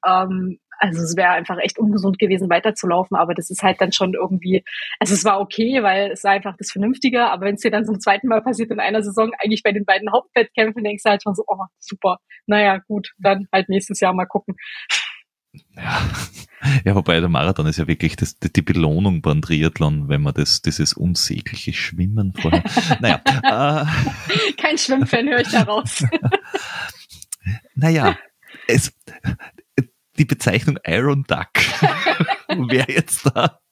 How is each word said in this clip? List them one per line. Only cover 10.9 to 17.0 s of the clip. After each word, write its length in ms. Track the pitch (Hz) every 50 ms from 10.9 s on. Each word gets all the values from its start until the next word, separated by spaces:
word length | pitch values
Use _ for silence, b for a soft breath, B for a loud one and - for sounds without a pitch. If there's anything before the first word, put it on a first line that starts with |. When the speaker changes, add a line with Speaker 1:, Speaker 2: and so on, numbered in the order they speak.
| 208 202 -
Speaker 1:
du 60 | 220
halt 140 | 202 202 -
schon 120 | 208 190
so, 80 | 190 -
"Oh, 180 | - 202 190 185 - _ _
super. 400 | - - 196 - - 190 180 - _ B B B B
Naja, 320 | - 208 208 208 196 190 185 -
gut, 240 | - 214 202 185 - -
dann 300 | - 190 196 196 196 202 -
halt 160 | - 190 185
nächstes 320 | - 190 196 - - 196 -
Jahr 140 | 202 185 185
mal 140 | 185 185
gucken." 280 | - - 196 - - 185 B B B B B B B B B B B B B B _ _ _ _ _ - - _ _ _
Speaker 2:
Ja. 340 | - - - - - - - - B B B B B B B B B B 139 139 131 B
Ja, 120 | - 101
wobei 240 | 98